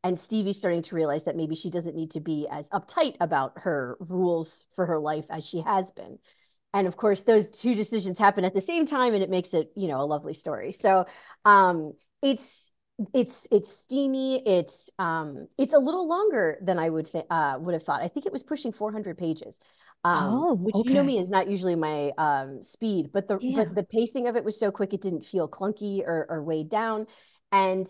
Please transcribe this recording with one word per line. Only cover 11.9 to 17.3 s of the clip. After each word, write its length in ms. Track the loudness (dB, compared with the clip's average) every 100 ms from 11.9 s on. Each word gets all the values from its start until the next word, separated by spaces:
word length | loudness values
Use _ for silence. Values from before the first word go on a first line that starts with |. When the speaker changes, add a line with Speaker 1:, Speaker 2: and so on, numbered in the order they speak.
| -12 _ _
Speaker 1:
it's, 520 | 0 0 -6 -20 -20 _ _ -10 -2
it's, 320 | 0 0 -6 0
it's 180 | 0 0 -20
steamy. 580 | _ -2 0 0 -2 -2
It's, 460 | 2 2 0 -12 -18 -6
um, 480 | -2 -2 -6 -10 -12 -4
it's 160 | 4
a 60 | 4
little 300 | 4 -2 -2
longer 500 | 0 2 2 0 0
than 180 | -2 0
I 100 | 0
would 160 | -2 -4
thi-, 160 | -8 -2